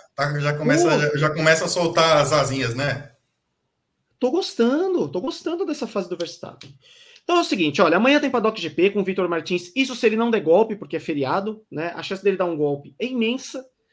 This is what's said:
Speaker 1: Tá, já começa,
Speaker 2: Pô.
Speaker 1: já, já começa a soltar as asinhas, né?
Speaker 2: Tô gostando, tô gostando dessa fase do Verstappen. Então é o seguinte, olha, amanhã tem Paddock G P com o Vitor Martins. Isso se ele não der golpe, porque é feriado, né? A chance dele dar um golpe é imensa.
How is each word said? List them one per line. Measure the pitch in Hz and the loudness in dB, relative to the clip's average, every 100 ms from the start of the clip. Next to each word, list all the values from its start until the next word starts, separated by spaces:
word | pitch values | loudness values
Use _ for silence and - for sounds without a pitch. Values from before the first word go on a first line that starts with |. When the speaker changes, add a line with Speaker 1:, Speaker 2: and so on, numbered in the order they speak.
| - - | -14 -4
Speaker 1:
Tá, | 143 147 | -4 -2
já | 147 147 | -2 0
começa, | 156 320 349 | 2 4 4
Speaker 2:
Pô. | 285 | 4
Speaker 1:
já, | 147 147 | 2 0
já | 151 | 0
começa | - 156 160 175 | 2 2 4 2
a | |
soltar | 180 170 170 165 151 | 2 2 4 4 4
as | 147 | 4
asinhas, | 151 127 135 120 | 2 2 0 -2
né? | 120 143 117 - _ _ _ _ _ _ _ _ _ _ - | -2 -4 -4 -8 _ _ _ _ _ _ _ _ _ _ -4
Speaker 2:
Tô | 247 | -2
gostando, | 330 - - 233 285 381 349 156 | -2 -2 0 2 2 0 0 -2
tô | 180 | -4
gostando | 254 330 330 339 339 | -6 -6 -6 -4 -4
dessa | 294 240 | -6 -6
fase | 208 175 | -6 -6
do | 175 | -6
Verstappen. | 165 - - - - - _ - - - | -8 -10 -16 -18 -20 -20 _ -20 -20 -12
Então | - 349 | 0 0
é | |
o | |
seguinte, | 339 233 156 143 | 2 0 0 4
olha, | 170 170 | 4 6
amanhã | 247 294 | 4 4
tem | 285 | 2
Paddock | 240 214 214 | 0 -2 -2
G | 160 | -6
P | 147 190 | 0 2
com | 202 | 2
o | |
Vitor | 190 190 175 | -2 -2 -2
Martins. | 170 160 180 175 262 | -2 -4 -6 -4 -4
Isso | 262 247 | -4 0
se | 226 | 0
ele | 220 | 2
não | 233 | 0
der | 220 | 0
golpe, | 151 175 214 - | 4 4 4 -2
porque | 147 160 | -8 -8
é | |
feriado, | 160 151 131 175 202 214 - | -4 -4 -2 -2 -4 -10 -12
né? | 147 170 165 | -8 -8 -8
A | |
chance | 160 190 | -10 -4
dele | 202 185 | -2 0
dar | 180 | -2
um | 160 | -2
golpe | 147 143 143 - | -2 -4 -10 -10
é | 247 | -6
imensa. | 254 226 262 - 269 262 _ _ | -2 -2 -4 -8 -14 -14 _ _